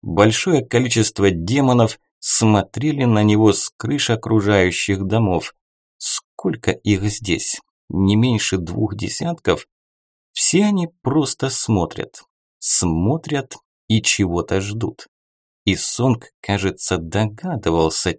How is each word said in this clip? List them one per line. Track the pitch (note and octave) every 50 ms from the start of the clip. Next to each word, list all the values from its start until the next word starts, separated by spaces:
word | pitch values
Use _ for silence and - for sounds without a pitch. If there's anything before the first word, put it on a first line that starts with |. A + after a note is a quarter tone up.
большое | - - E2 F2+ G#2 A2+ A2+ - - F#3 E3+ C#3 A#2+
количество | - - A#2 B2+ A#2+ A#2 A#2 G#2+ - - - G2 G2
демонов | F2+ E2 E2+ F2 A#2+ C#3+ C#3 C3 B2+ A#2+ A#2 A2 - - _ _ _ _
смотрели | - - - - A#2 A2 G#2+ G2+ - - - - C#3 D#3 D3 C#3 C3
на | A#2+ A2 G#2+ G#2+
него | G#2+ G#2+ G#2 A2 G#2+ G2+
с | - - - -
крыш | _ - A#2 C#3+ C#3+ - -
окружающих | A#2 A2 - A2 A2+ A2 G2 G2+ G#2 G2 F#2 F2+ F2 - - - G2 F#2+ G2
домов. | F#2+ G#2+ A2+ A2+ G2 F2+ D#2+ - - - _ _ _ _ _ _ _ _ _
Сколько | - - - - - _ _ - - F#3+ D#3+ - - -
их | - - - G#2 G#2 F#2 G2
здесь? | G#2 G#2 - G#2+ G2 F2 - - - - - - _ _ _ _ _
Не | - F2+ G2 F#2+ G#2
меньше | G#2+ A#2 B2+ A#2+ G#2 - - -
двух | F#2 E2 E2 F2 G#2+ A2 G#2 G2+
десятков? | G2 - - - - D#3 E3+ E3+ - _ - E2+ - - - _ _ _ _ _ _ _ _ _ _ _ _ _
Все | - - - - F3+ G#3
они | G#3 G3+ F#3+ F3 E3 - _ _
просто | B2+ C3+ D#3 C#3+ - - - C#3 C3+
смотрят. | - - - - A2+ F#2+ E2+ - - - - - - - - _ _ _ _ _ _ _
Смотрят | - - - - - E2+ D#2+ E2 F2 A2 D3 E3 - D#3 D3+ C#3 C3+ - - - _ _ _ _ _ _
и | A2 A2
чего-то | - - - - G2+ F2+ E2+ F2 E2+ - F#2+ F#2+ F#2+
ждут. | G2+ G#2 A2+ - - - - - - _ _ _ _ _ _ _ _ _ _ _
И | G2+ F#2+
Сонг, | - - - - - A#2+ C3 A#2+ A#2+ - - _ _
кажется, | - - G2+ F#2+ F#2+ F#2+ - - - - F#2
догадывался, | F2 E2 D#2+ - G2+ A2 G#2+ G#2 - - F#3 E3 A2+ - - E2 E2 D#2+ D#2+ - - - F2+ E2